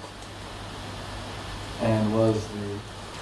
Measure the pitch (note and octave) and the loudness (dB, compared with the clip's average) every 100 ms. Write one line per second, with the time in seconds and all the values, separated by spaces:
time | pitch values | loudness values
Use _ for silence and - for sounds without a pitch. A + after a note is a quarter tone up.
0 | - - - - - - - - - - | -10 -10 -10 -10 -10 -10 -8 -8 -8 -8
1 | - - - - - - - - A2+ A2 | -6 -6 -6 -6 -6 -6 -6 0 4 6
2 | G#2+ A2 A2 G#2+ G2+ G#2 G2+ G#2 - - | 6 8 8 6 2 -4 -4 -4 -6 -10
3 | - - | -10 -8